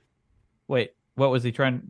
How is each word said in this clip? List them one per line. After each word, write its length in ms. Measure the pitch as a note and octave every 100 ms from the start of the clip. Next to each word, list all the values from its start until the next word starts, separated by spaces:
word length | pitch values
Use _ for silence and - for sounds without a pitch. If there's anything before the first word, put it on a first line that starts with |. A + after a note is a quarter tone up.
| _ _ _ _ _ _ -
Wait, 260 | C3+ G#2+ _ _ -
what 140 | C3+
was 140 | B2+
he 80 | A#2+
trying, 320 | A#2 C3 B2